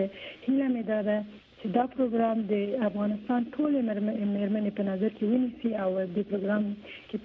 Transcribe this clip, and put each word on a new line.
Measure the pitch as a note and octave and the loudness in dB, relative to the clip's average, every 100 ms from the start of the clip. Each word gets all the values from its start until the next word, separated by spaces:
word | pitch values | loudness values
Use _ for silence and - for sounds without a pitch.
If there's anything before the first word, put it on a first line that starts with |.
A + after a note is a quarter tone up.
| G3 - - - - | 0 -4 -16 -10 0
هیله | C4+ C4+ | 2 2
مې | A#3+ A3 | 0 0
دا | G#3+ | 0
ده | G#3 G#3 G#3 G#3 - - | 2 0 -2 -12 -20 -10
چې | G#3+ | 0
دا | G#3 B3+ | 2 2
پروګرام | - B3+ A3+ A3+ A3+ | 2 2 4 2 2
د | G3+ G#3 G3+ B3+ G#3 | 0 0 0 0 0
افغانستان | G3 G#3 G#3 - B3 A#3 - | 0 -2 -2 0 0 0 0
ټولې | D4+ C#4+ | 2 2
مرم-، | A3+ G3+ G#3 A3+ G3+ | 2 0 0 0 0
میرمنې | G3+ G3+ G#3+ G#3 | 0 0 0 0
په | G#3 | 0
نظر | G3 F#3+ G#3+ | -2 2 0
کې | - | 0
ونیسي | G#3 B3 B3+ A#3+ A#3 G#3+ | 2 2 2 0 -2 0
او | F#3+ F#3+ F#3+ | 0 0 0
د | F3+ G3 | -2 -2
پروګرام | G3+ G3 G#3 G#3 G3+ - - - | -2 0 0 0 -4 -10 -18 -10
کې | G#3 | -6